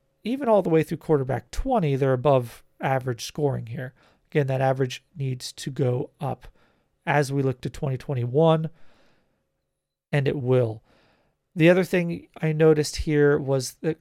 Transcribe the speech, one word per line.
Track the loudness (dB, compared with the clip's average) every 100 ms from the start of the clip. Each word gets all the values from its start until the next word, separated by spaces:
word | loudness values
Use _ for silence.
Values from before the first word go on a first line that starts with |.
| _ _
even | -8 -4 2
all | 2
the | 4
way | 2
through | 2 -4
quarterback | 0 0 0 -6 -6
twenty, | -6 0 0 0
they're | 0 2
above | 2 2 2 0 -10 _ _
average | -2 -2 -2 -8
scoring | -10 -4 -2 -2 -8
here. | -12 -12 -16 _ _ _
Again, | -2 0
that | 0
average | 0 0 -2 -4 _ -8
needs | -6 -6 -10
to | -12 -10
go | -2 -2 -2 -6 _
up | -8 -8 -14 _ _ _ _ _ -2
as | 0 0
we | 0
look | -2 -2
to | -8
twenty | -6 -6 -6
twenty-one, | -6 -4 -2 2 4 2 -2 -10 -20 _ _ _ _ _ _ _ _ _ _ _ _
and | -2 0
it | -2
will. | 0 2 0 -4 _ _ _ _ _ _ _
The | 2 4
other | 4
thing | 2 -2 -2 -6 -12 -6
I | -4
noticed | 4 6 4 0 -6
here | -2 2 4 2
was | 0 -2 -4 -6
that | -8 -8